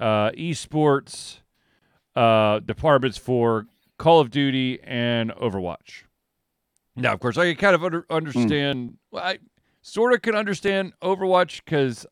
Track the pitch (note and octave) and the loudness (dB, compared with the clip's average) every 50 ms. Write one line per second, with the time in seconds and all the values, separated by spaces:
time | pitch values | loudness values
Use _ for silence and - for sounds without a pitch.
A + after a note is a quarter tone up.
0 | A#2+ A2 G#2+ G#2+ G#2 A2 - - D#3+ E3+ D#3+ - - - - D#3 D#3 D3 C#3 C#3 | -2 0 2 2 0 0 -2 -4 -6 -6 -6 -8 -8 -6 -2 0 2 2 2 2
1 | - - - - - - - - _ _ _ _ _ _ _ _ _ _ _ _ | -2 -8 -18 -18 -16 -18 -20 -20 _ _ _ _ _ _ _ _ _ _ _ _
2 | _ _ _ B2 A#2+ A#2 A2+ A2 G#2+ G#2+ G#2 G#2+ - - A2 - - D#3+ D3 C#3 | _ _ _ 2 4 6 6 6 4 4 2 0 -2 -6 -8 -2 2 4 4 4
3 | B2 C3 G2+ - - - B2+ B2 A#2 A#2 A2+ A2 G#2+ - _ _ _ _ _ _ | 2 0 -6 -6 -6 -2 0 0 2 2 0 -2 -4 -8 _ _ _ _ _ _
4 | - D#3+ E3 E3 D3 A#2+ A2+ D3 C#3+ C#3 C3 C3 C3 B2+ B2+ - - - C3 A#2+ | 4 6 6 6 6 2 0 -2 0 0 0 -2 -2 -4 -6 -8 -10 -8 -6 -4
5 | A#2+ A#2+ A#2+ A#2 A2+ A2+ - - - A#2 F#2+ G2 F2+ F2 E2+ - _ - - - | -2 0 0 -2 -2 -4 -6 -4 -6 -4 -4 -4 -6 -6 -8 -10 _ -20 -20 -20
6 | _ _ _ _ _ _ _ _ _ _ _ _ _ _ _ _ _ _ _ B2+ | _ _ _ _ _ _ _ _ _ _ _ _ _ _ _ _ _ _ _ -4
7 | B2 B2 G#2+ F#2+ - B2 A2 D3+ F3 F3+ E3 - - G3+ F#3 E3 E3 F#3 E3 E3+ | -2 -2 -2 0 -2 -4 0 0 0 0 0 0 2 2 2 2 0 -2 -6 -6
8 | E3+ _ E3 D#3+ D#3+ D3+ B2+ B2+ A#2+ A2 D3+ D3 C#3+ C#3+ C#3 B2+ B2 A#2 - _ | -6 _ -4 -4 -4 -4 -2 -2 0 0 0 0 -2 -2 -4 -6 -8 -12 -14 _
9 | _ _ - - F3+ F3+ F#3+ - _ _ _ _ _ _ _ _ _ - - G3 | _ _ -12 -8 -6 -6 -8 -8 _ _ _ _ _ _ _ _ _ -10 -2 0
10 | A3+ B3 B3 A#3 - A#3 A3 G#3 A3 G#3+ G3 - - G3 G3 G3 G3 F3 - _ | 2 2 2 2 0 -2 -2 -2 -2 -4 -6 -4 -2 -2 -2 -2 -2 -4 -10 _
11 | - F#3 G3 F#3 F#3 F#3 F#3 F3+ F3+ E3+ - - _ - E3 D3 C#3 C3 A#2 - | -4 -4 -2 -2 0 2 2 2 2 0 -4 -18 _ -4 0 0 0 0 -2 -8
12 | - - | -14 -20